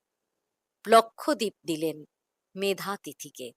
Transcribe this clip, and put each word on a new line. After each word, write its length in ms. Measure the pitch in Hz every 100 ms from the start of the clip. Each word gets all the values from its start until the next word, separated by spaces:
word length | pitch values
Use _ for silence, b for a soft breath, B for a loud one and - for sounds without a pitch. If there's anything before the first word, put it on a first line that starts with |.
| _ _ _ _ _ _ _ _ 208
লক্ষদ্বীপ 680 | 226 226 - - 294 208 - 156
দিলেন 380 | 156 160 151 147 _ _ _ _ 190
মেধাতিথিকে। 960 | 196 180 175 202 151 - 143 - 123